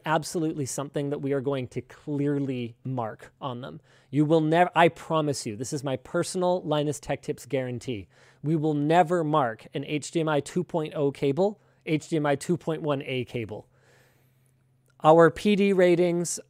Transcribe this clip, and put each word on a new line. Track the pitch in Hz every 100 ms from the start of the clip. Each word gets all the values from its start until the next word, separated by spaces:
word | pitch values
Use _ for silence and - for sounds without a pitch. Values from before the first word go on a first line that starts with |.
| 160
absolutely | 160 151 180 160 156 131
something | - 139 156 143
that | 147
we | 139
are | 139
going | 131 135 123
to | 127
clearly | - - - 143 143 143 135 127 117 - 131
mark | 127 110 - - _
on | 139 120
them. | 131 160 - _ _
You | 139
will | 151 165
never, | 156 165 175
I | 160 170
promise | - - 160 147 135 123
you, | 104
this | -
is | 143
my | 139 131
personal | - 175 160 185 180 180
Linus | 156 151 151 -
Tech | - 139
Tips | - - -
guarantee. | 139 127 123 - 107 87 _ _ _
We | 147 165
will | 156 147
never | 147 170 160 180 156
mark | 156 120 110 -
an | 147
H | 143 147 -
D | 170
M | 156
I | 147
two | 143 185
point | 165 170 156 160
oh | 143
cable, | - 143 139 196 - _ _ -
H | 156 -
D | 160
M | 147
I | 139
two | - 175
point | - 156
one | 147 139 143
A | 127 117
cable. | 123 101 107 - _ _ _ _ _ _ _ _ _ _ _ _ _
Our | 156 165 165
P | 165 208 202
D | 202
ratings, | 190 180 170 175 170 170 -